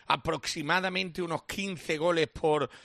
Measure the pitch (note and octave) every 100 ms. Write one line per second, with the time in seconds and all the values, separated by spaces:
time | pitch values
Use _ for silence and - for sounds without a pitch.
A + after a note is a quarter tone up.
0 | - C#3 - D#3 - E3 D3 F3+ F#3 F#3
1 | F#3+ D#3 E3+ D#3 - - G3 E3 - D#3
2 | E3+ E3 D3+ - D#3+ D3+ C3 -